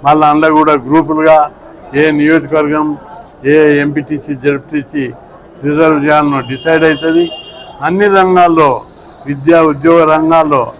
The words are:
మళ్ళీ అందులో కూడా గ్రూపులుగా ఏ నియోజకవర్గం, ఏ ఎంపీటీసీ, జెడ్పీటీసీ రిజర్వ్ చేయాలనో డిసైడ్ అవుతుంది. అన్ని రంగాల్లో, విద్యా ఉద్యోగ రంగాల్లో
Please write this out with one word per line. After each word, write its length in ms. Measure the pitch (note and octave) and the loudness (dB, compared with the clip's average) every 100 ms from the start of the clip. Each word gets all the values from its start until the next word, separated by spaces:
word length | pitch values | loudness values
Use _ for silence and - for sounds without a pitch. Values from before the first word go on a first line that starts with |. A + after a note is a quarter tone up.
మళ్ళీ 200 | C#3+ D#3 D3+ | 0 2 2
అందులో 180 | D3 D#3+ D#3 | 2 2 2
కూడా 160 | D3+ D3 B2 | 2 0 0
గ్రూపులుగా 520 | D#3 D3+ D#3 D#3 D#3 D3+ - - - - C#3 | -2 0 0 2 2 2 -6 -20 -20 -10 -2
ఏ 40 | D#3 D3 | 0 0
నియోజకవర్గం, 680 | D3 D#3+ C#3 D#3 D3 D3+ D3+ D3 - - - - C3+ | 0 0 0 -4 -2 -2 -4 -6 -14 -20 -20 -10 0
ఏ 40 | D3+ D3+ D3 | 2 4 2
ఎంపీటీసీ, 480 | C#3+ D3 C#3+ D3 - C#3 | 0 -4 -6 -10 -8 -6
జెడ్పీటీసీ 600 | C3+ C#3 - D3+ C3+ D3+ B2+ A2 - - - - C#3+ | -4 -4 -6 -10 -8 -8 -8 -10 -20 -20 -20 -10 -4
రిజర్వ్ 320 | D3 D#3+ D3+ | 0 2 2
చేయాలనో 360 | C#3+ D3+ D3 C#3 B2 | 2 0 0 -2 -6
డిసైడ్ 340 | C3 E3 D#3+ D#3+ | -8 -2 2 2
అవుతుంది. 360 | D3+ D#3+ E3 E3+ - - - - - D3 | 0 -2 0 -2 -6 -20 -20 -20 -8 -4
అన్ని 200 | F#3 G3+ G3 | 0 2 2
రంగాల్లో, 520 | F#3+ F#3 F3 E3 D3+ A#2+ - - - - - | 2 4 2 4 2 0 -6 -14 -14 -14 -10
విద్యా 320 | C#3 C#3 E3 D#3+ | -6 2 2 2
ఉద్యోగ 300 | C#3+ D#3 E3+ D#3 | 0 2 2 4
రంగాల్లో 480 | D#3 D#3+ E3 D#3+ C#3+ A2+ - | 2 2 2 2 0 -4 -8